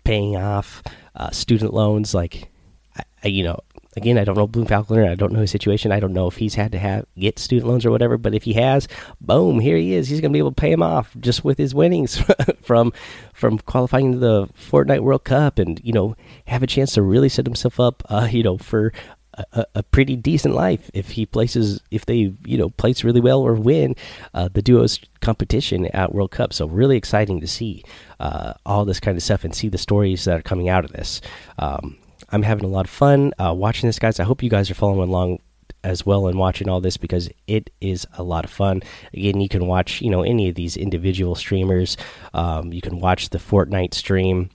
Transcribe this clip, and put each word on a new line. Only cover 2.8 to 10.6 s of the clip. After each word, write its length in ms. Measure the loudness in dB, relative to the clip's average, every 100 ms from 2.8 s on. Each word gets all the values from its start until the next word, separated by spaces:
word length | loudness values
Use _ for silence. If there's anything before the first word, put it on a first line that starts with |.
| _ -18
I, 60 | -18 _
I, 40 | -4
you 160 | -2
know, 160 | -2 -6 -12 -20 _ -4
again, 220 | 2 2
I 60 |
don't 120 | 2 2
know 120 | 0
Bloom 180 | 0 0
Falconer. 420 | 0 2 2 4
I 60 |
don't 180 | 2 0
know 100 | 2
his 100 | 0
situation. 400 | 0 0 0 2
I 80 | 0
don't 140 | 0
know 120 | 0 -2
if 120 | -2
he's 180 | -4 -2
had 160 | -4
to 80 | -2
have, 260 | -2 -4 -6 -4
get 220 | -2 -2
student 320 | 0 0 2
loans 160 | 2 2
or 60 |
whatever. 260 | 2 2 0
But 160 | 0
if 80 | -2
he 100 | 0
has, 340 | 0 2 2 0 -10 -20 -10
boom, 380 | 2 4 4 4
here 180 | 2 2
he 160 | 2
is. 160 | 0 -2
He's 100 | -2
gonna 140 | 0
be 60 | 0
able 100 | 0
to 100 |
pay 120 | 0